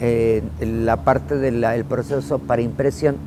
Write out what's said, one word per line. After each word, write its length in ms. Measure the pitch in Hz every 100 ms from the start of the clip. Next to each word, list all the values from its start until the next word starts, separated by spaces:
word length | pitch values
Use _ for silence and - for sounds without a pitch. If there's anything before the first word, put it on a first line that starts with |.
eh, 420 | 120 117 113 110 110 -
la 440 | 113 113 113 113
parte 320 | - 127 143 143
del 480 | 135 117 113 120 127
proceso 520 | 123 117 139 139 135
para 240 | - 117
impresión 540 | 120 - 139 - 151 139